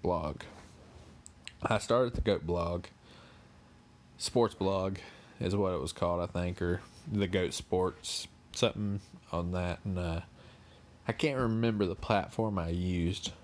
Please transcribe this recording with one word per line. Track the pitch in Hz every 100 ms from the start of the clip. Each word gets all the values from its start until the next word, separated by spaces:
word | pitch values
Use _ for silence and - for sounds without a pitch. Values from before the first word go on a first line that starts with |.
blog, | 92 87 80 78 - - - - - - - - - - - -
I | - 107
started | - 117 123
The | -
Goat | - 95 80
blog. | 85 85 87 - - - - - - - - - - - - - -
Sports | - 123 113
blog | - 95 98 95 95 - - - -
is | 95 101
what | 95
it | 87
was | 76
called, | - 87 87
I | 87
think, | 90 90 87
or | 87 87 - - -
The | 104 98
Goat | 92 90
Sports, | - - 92 92 - - - - - -
something | - 117 - 104 101 - - -
on | 85 87
that. | 90 87 85
And, | 101 90
uh, | 87 82 - - - - - - - - -
I |
can't | 113 156 135
remember | 120 113 117 107 95
the | 85
platform | - 104 - - 110 98
I | 82
used | 87 90 90 85 92 - -